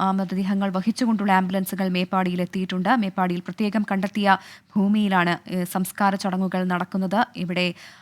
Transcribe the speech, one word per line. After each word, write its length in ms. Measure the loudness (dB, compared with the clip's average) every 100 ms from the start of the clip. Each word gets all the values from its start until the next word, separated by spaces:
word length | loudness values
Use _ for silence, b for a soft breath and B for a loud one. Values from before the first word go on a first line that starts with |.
ആ 100 | 0
മൃതദേഹങ്ങൾ 580 | 0 -2 -2 0 0 0
വഹിച്ചുകൊണ്ടുള്ള 600 | 0 -2 0 0 2 4
ആംബുലൻസുകൾ 580 | 2 2 -2 -2 -2 0
മേപ്പാടിയിൽ 520 | 0 0 0 0 -2
എത്തിയിട്ടുണ്ട്. 540 | -2 -4 -4 -2 0 2
മേപ്പാടിയിൽ 440 | 0 0 -2 -2
പ്രത്യേകം 460 | -6 -4 -2 -2 -2
കണ്ടെത്തിയ 460 | -2 -2 0 4 2 B B _ 0
ഭൂമിയിലാണ്, 720 | 2 2 4 4 2 0 -4
ഏ, 140 | -4
സംസ്കാര 520 | -4 -4 -4 0 0 0
ചടങ്ങുകൾ 480 | -2 -2 -2 -2
നടക്കുന്നത്. 640 | -2 -2 -2 -4 -2 0 -2 -4
ഇവിടെ, 380 | -4 -2 -2 B B B